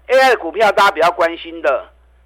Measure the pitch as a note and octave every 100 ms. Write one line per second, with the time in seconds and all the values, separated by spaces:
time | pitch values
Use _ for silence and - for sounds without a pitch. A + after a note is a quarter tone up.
0 | - B3+ C4 A3+ E3+ E3 G#3+ G3+ G3+ G3
1 | E3 F3 E3 E3+ E3 E3 D#3 B2 F2+ _
2 | _ _